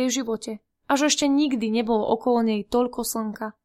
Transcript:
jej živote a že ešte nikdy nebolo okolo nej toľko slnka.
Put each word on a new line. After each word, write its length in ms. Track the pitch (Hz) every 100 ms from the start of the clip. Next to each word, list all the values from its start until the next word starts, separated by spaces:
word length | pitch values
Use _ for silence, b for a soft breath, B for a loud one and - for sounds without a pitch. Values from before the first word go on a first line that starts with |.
| 254
jej 160 | 247
živote 300 | 233 220 - 220 _ _ -
a 60 |
že 160 | 277 294
ešte 160 | - 285
nikdy 440 | 277 302 247 220
nebolo 320 | 220 226 220 -
okolo 400 | 233 247 240 226
nej 160 | 214
toľko 400 | 202 240 247 247
slnka. 560 | 233 233 220 208 220 -